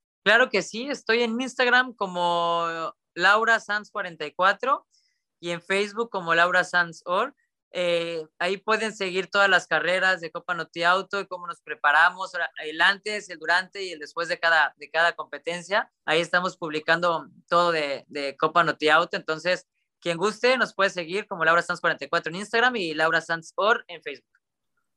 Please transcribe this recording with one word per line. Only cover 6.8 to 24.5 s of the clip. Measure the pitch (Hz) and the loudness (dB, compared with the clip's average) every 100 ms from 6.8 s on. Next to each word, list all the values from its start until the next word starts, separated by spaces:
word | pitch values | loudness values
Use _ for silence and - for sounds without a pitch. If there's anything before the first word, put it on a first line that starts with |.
| 170 160 - | -2 -6 -4
Or. | 185 254 - _ _ _ | -2 -2 -6 _ _ _
Eh, | - 175 170 170 165 156 - | -4 -2 0 -2 -8 -10 -6
ahí | 175 196 | -4 -4
pueden | - 220 220 | -2 -2 -2
seguir | 214 190 180 180 | -4 -6 -4 -2
todas | 202 196 | 2 4
las | 185 - | 4 2
carreras | 160 160 185 185 185 | -2 0 0 0 0
de | 165 | -4
Copa | 170 - | -10 -8
Noti | 175 160 165 | -8 -8 -2
Auto | 170 185 185 202 | 2 2 0 -6
y | 185 | -6
cómo | 180 175 | -10 -12
nos | 170 | -14
preparamos, | - 151 147 151 175 185 185 | -12 -2 2 4 4 2 -8
ahora, | 180 165 - | -6 -8 -8
el | 151 156 | -8 0
antes, | 180 196 208 208 180 | 0 0 -4 -8 -8
el | 170 | -8
durante | 160 175 185 196 | -2 -2 -2 -8
y | 190 | -12
el | 160 | -12
después | 147 - 165 | -10 -6 -4
de | 170 | -2
cada, | 170 160 143 - | 2 2 2 -4
de | 143 | -6
cada | 160 170 | 0 0
competencia. | 160 147 143 160 175 170 208 - _ | 0 -8 -12 -8 -8 -2 -2 -2 _
Ahí | - 156 | -2 -2
estamos | 165 180 180 - | 0 0 0 -4
publicando | 165 151 151 165 175 165 156 _ - | -6 -4 0 0 2 -2 -4 _ -2
todo | 175 175 | 2 2
de, | 160 147 131 - | 0 -2 -6 -10
de | 147 139 131 | -8 -8 -2
Copa | 160 170 | 0 2
Noti | 165 135 151 | 2 2 4
Auto. | 156 175 196 | 4 4 -2
Entonces, | 160 156 160 180 - _ _ _ | -6 -4 -2 -2 -4 _ _ _
quien | 170 165 | -6 -2
guste, | 196 214 247 254 | -2 0 2 2
nos | 214 | 0
puede | - 190 | 0 -2
seguir | 180 160 190 208 | -2 -6 -6 -6
como | 190 | -2
Laura | 160 170 | 2 4
Sanz | 170 175 | 2 -2
cuarenta | 175 156 | -2 -2
y | 135 | -2
cuatro | 170 165 | -4 -2
en | 170 | -8
Instagram | 214 233 247 240 | -4 0 0 0
y | 170 | -4
Laura | 151 160 165 | 0 2 0
Sanz | 165 165 160 - | -2 -6 -6 -2
Or | 196 233 - | 2 0 -2
en | 165 | -16
Facebook. | 151 135 _ _ _ | -14 -16 _ _ _